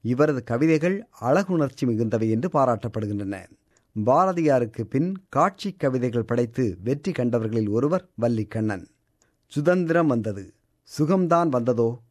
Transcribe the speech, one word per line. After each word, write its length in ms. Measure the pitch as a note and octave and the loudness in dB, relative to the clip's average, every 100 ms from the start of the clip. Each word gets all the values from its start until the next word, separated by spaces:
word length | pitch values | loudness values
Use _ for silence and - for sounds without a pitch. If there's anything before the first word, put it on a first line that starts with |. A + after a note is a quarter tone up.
இவரது 380 | A2 B2 D#3 C3+ | -2 0 2 0
கவிதைகள் 540 | A#2+ A#2 D#3+ D#3 F3 G3 - - | -4 0 2 2 0 -4 -8 -6
அழகுணர்ச்சி 680 | A#2 D#3+ F#3+ F3 C#3 - C3 | 0 0 2 0 -2 -2 -2
மிகுந்தவை 420 | A2 A2+ A2 A2 | 0 0 0 0
என்று 200 | A2 E3+ | 0 0
பாராட்டப்படுகின்றன. 880 | - C3+ A2 A#2 A2+ G#2+ G#2 G2 G2 E2+ _ _ _ _ G#2+ | 2 2 0 -4 -6 -4 -4 -6 -8 -12 _ _ _ _ -4
பாரதியாருக்கு 840 | G#2+ C#3+ F#3+ F3 D3+ C3 A#2 A#2 | 2 4 2 2 2 2 0 -6
பின் 220 | A2 C3+ F3 F#3+ _ | -4 -2 -2 -4 _
காட்சி 400 | C3+ F3+ F#3+ G3+ | 0 0 0 -10
கவிதைகள் 560 | F#3 C#3 B2+ B2 A#2 A2+ | -2 -2 0 0 -2 -2
படைத்து 380 | A#2+ A#2+ A#2 A#2+ F2+ | 0 0 0 -2 -2
வெற்றி 320 | G#2 C#3 G3+ | -4 -4 -4
கண்டவர்களில் 580 | F3 B2 A#2 A2 A2 G#2 | -2 0 0 0 -2 0
ஒருவர் 340 | G#2+ C#3+ F3+ - - | 0 0 -2 -4 -4
வல்லிக்கண்ணன். 640 | A#2 A2+ G#2 A2+ A2 G2 - _ _ _ _ _ _ | -2 0 -4 -4 -4 -4 -10 _ _ _ _ _ _
சுதந்திரம் 580 | D3+ D3 F#3 E3 E3+ D#3+ | 0 2 2 2 2 2
வந்தது, 340 | A#2+ G#2+ G2 F#2+ _ _ _ _ | 0 -2 -8 -12 _ _ _ _
சுகம்தான் 600 | - D3+ F#3+ F3 E3+ E3+ | -4 0 2 4 2 2
வந்ததோ 360 | B2+ A#2 A#2 A#2 A#2 _ | 0 0 2 0 -2 _